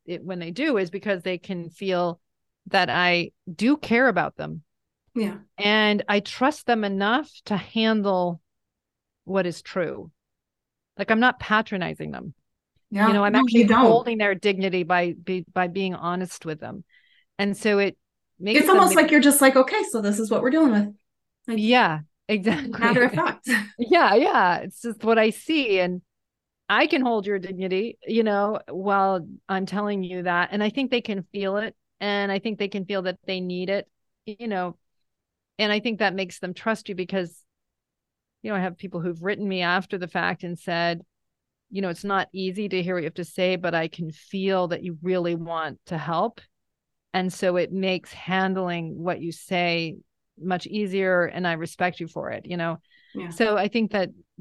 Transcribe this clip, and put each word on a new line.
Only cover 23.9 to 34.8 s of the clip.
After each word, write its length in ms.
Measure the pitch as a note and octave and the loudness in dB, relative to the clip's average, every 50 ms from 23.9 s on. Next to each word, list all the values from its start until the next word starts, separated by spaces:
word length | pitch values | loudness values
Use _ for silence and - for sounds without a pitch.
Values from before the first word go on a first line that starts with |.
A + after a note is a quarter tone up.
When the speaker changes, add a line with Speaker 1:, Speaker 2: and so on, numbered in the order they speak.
| F4 E4+ D4+ G#3+ F#3+ | 4 6 6 6 6
Speaker 1:
yeah. 400 | A3 D4 F#4 F#4 C4 G3+ F3+ E3+ - | 6 4 4 4 4 4 4 2 0
It's 240 | - F#3+ - - - | -4 -8 -12 -10 -10
just 200 | A#3 G#3+ - - | -10 -8 -4 0
what 160 | A3 A3+ A3 | 2 4 4
I 120 | A3 A3 | 4 2
see. 500 | G#3+ - - - D#4+ D#4 C#4 A#3 G3 F#3 | 2 -2 -4 -2 0 0 2 2 2 2
And 220 | F3+ F3+ F3+ F3+ - _ _ _ _ _ _ _ _ _ _ _ _ | 2 0 -2 -6 -10 _ _ _ _ _ _ _ _ _ _ _ _
I 200 | - G3 A3 D4 | -2 0 2 2
can 160 | D4+ - C4+ B3+ | 2 2 0 0
hold 240 | B3 A#3 G#3+ F#3+ | 2 0 0 -2
your 120 | G3 G3+ G3 | -2 -4 -4
dignity, 600 | F3 F#3 F#3+ F3 F#3+ F#3 F#3 F#3 G#3 A#3 - _ - | -4 -6 -8 -6 -4 -2 -2 -2 -2 -4 -6 _ -8
you 160 | - A3+ A3+ A3 | -2 0 2 2
know, 360 | G#3+ G#3 G3+ G3+ G#3 G#3+ - - - | 2 2 2 0 0 -2 -4 -6 -8
while 580 | C3 F3 F#3+ G3+ G3 G3 F#3+ G3 F#3+ F#3 D#3+ G#3 - - _ - | -10 -6 -2 0 2 2 4 2 2 0 -4 -8 -14 -14 _ -6
I'm 160 | F#3+ F#3+ F#3+ | -4 -4 -4
telling 360 | F#3 F#3 G3+ G#3 G#3 G#3 G3 F#3 | -4 -4 -4 -4 -2 -2 -4 -4
you 200 | F3 F#3 F3+ F3 | -6 -6 -6 -2
that. 260 | F3+ F3 F3 F3 F3 | 0 0 0 0 0
And 120 | - G#3 G#3 | 0 -2 -2
I 80 | G#3+ | -2
think 200 | G#3+ C#4 C4+ B3 | -2 -2 -2 -2
they 120 | - A#3+ - | -2 -2 -2
can 220 | - G#3 G3 E3+ | -4 -6 -6 -6
feel 340 | _ - G3+ G3 F#3+ F#3+ G#3 | _ -6 -6 -4 -2 -2 -2
it. 180 | G#3+ A3+ - _ _ _ _ - | -4 -6 -8 _ _ _ _ -6
And 320 | G3+ G#3 G3+ G3+ G3+ G3+ G3 | -4 -2 -2 0 0 -2 -2
I 60 | G3 | -2
think 200 | - A3+ G#3+ - | -4 -4 -4 -4
they 100 | G3+ G3 | -6 -6
can 180 | G3 G3+ F#3 | -6 -6 -6
feel 160 | E3+ G3+ G3 F3+ | -4 -4 -4 -4
that 160 | F#3 F3+ - _ | -4 -6 -6 _
they 140 | - F#3+ F#3 | -6 -6 -4
need 280 | F3+ F3+ F3+ F3+ F#3 F3+ | -4 -4 -6 -4 -4 -2
it, 180 | G3 G3+ - _ _ _ _ _ _ _ _ | -2 -4 -4 _ _ _ _ _ _ _ _
you 240 | - G#3 G3 A#3 A3+ | -16 -14 -10 -8 -6
know, 300 | G#3 F#3 F3+ F3+ E3+ _ | -4 -4 -4 -6 -8 _